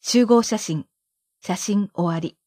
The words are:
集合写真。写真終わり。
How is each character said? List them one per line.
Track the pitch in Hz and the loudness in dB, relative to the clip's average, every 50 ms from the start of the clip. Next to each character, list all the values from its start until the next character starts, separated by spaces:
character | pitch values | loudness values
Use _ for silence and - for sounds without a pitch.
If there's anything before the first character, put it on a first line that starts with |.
集 | _ - - 240 247 | _ 2 2 2 4
合 | 214 240 233 233 | 6 4 4 4
写 | - 233 | 2 -4
真。 | 214 - - 160 151 139 _ _ _ _ _ _ _ _ _ _ _ _ | -6 -4 -4 -6 -6 -6 _ _ _ _ _ _ _ _ _ _ _ _
写 | - 180 | -6 -6
真 | 180 - - 208 202 202 196 _ | -6 -4 -2 -2 -2 -2 -2 _
終 | - 175 170 165 | -4 -2 -2 -2
わ | 165 | -4
り。 | 160 123 - _ _ | -6 -8 -12 _ _